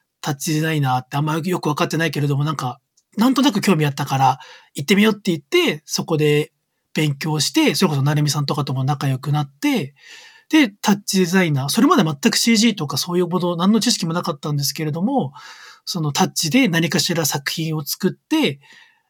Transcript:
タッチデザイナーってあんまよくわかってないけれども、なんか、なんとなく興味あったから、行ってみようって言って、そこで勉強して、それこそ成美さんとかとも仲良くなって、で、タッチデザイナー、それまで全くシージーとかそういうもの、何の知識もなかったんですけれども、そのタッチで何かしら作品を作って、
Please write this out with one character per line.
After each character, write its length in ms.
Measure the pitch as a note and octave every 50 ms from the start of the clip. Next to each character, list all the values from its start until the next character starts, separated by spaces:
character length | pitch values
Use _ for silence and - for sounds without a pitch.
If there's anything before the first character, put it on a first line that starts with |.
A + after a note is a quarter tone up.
| _ _ _ - -
タ 60 | D#3
ッ 40 | C#3+
チ 180 | C#3+ - E3 D#3
デ 60 | D#3
ザ 120 | D#3 D#3+ D#3+
イ 80 | D3+
ナ 160 | C#3+ D#3 D3+
ー 40 | B2+
っ 60 | -
て 100 | - -
あ 20 | C#3+
ん 60 | D3+
ま 120 | D#3 D#3
よ 220 | E3 D#3 F#3+ F3 D#3+
く 100 | - D#3+
わ 60 | D3
か 80 | - F3
っ 40 |
て 100 | - E3+
な 80 | D3+ E3
い 20 | D#3+
け 100 | C#3+ D3
れ 60 | C#3+
ど 80 | C#3+ C#3+
も、 80 | C#3 C#3+
な 80 | D#3 D3+
ん 20 |
か、 240 | - C#3 B2+ B2 _ _ _ _ _ _ _ -
な 140 | - A#3 C4
ん 60 | B3+
と 80 | C#4+ B3+
な 80 | D4
く 100 | - G3+
興 140 | - G#3 F#3
味 100 | D3+ D3+
あ 60 | D3
っ 20 | C#3
た 140 | - C#3+
か 100 | - C#3+
ら、 220 | C3 C3+ B2+ C3 - - - - - _ _ -
行 100 | - C#3+
っ 40 |
て 80 | - F#3
み 80 | F#3+ G#3+
よ 80 | A3
う 20 | G#3+
っ 20 |
て 120 | G#3 - F#3+
言 60 | E3+
っ 40 | D3+
て、 440 | - - - F4+ F4 B3 D#3 D3+ _
そ 180 | - - - D3
こ 140 | - E3
で 340 | D3 D3+ D3 D3 D3 D#3 - _ _ _ _ _ _ _ _ -
勉 200 | E3 D#3 D3+ C#3
強 240 | C#3 - D#3+ D3+ D3+
し 120 | C#3+ -
て、 240 | - D#4+ D#4 B3 F#3+
そ 100 | - G3+
れ 40 | D#3+
こ 60 | D3+
そ 60 | C#3
成 220 | C3+ D3 D#3 D3 D3
美 80 | D3
さ 80 | C#3+ D3
ん 80 | C#3
と 80 | C#3+ D3+
か 100 | D3 C#3
と 80 | C#3+ C3+
も 100 | C3 C3
仲 240 | C3+ D3 C#3 D3+
良 120 | C#3 C3+ C3
く 120 | - D3+
な 120 | C#3+ D3 D3
っ 100 | - _
て、 400 | - - D4 C4+ G#3+ C#3+ C3+ _ _ - - - - - - - - _ -
で、 200 | - D#4+ C#4+ G3+
タ 240 | - - - - G3+
ッ 80 | G3+
チ 180 | - - - F#3+
デ 60 | F#3
ザ 180 | E3+ F3+ F#3+ F3+
イ 80 | E3
ナ 140 | D3 C3+ C3+
ー、 40 | C#3
そ 100 | - A#3
れ 60 | C4+
ま 100 | D4+ F4+
で 80 | C4+ E3+
全 120 | D#3 D3 - - A3+
く 60 | -
シ 160 | - - A#3 A#3
ー 20 |
ジ 140 | G3+ A3+ A#3
ー 60 | G3+
と 120 | - D#3
か 100 | C#3 D3
そ 160 | C#3 - E3+ F3
う 60 | F3+
い 20 |
う 60 | F3+
も 120 | E3+ F3 F3+
の、 160 | F3 F3 F3
何 160 | E3 F3 G3
の 80 | A3 A3
知 120 | G#3 B3
識 160 | A3 - F#3
も 60 | E3 D#3+
な 100 | F3 E3+
か 80 | F3+
っ 80 | D#3 -
た 120 | - D#3
ん 60 | D3
で 60 | C#3+ C#3
す 100 | C3+ -
け 120 | - D#3
れ 60 | D#3
ど 120 | C#3+ E3 F#3+
も、 280 | B3 C#4+ B3 D3+ C#3 - - - - - - - - - _ -
そ 160 | - - F3
の 100 | D#3 D3
タ 140 | C#3 - F#3+
ッ 40 | -
チ 200 | - - - D#3+
で 180 | - C4 C4+
何 220 | G3+ D#3+ E3 E3+ E3
か 80 | -
し 160 | D#3+ - - E3+
ら 140 | E3 D#3
作 240 | - - D3 C#3+ -
品 240 | - E3 D#3+ D#3+ D#3
を 100 | D#3 D3
作 240 | - - - - F#3
っ 20 |
て、 480 | - _ _ - D#4 D#4+ C4+ D#3+ C#3+ - _ _ - - - _ _ _ _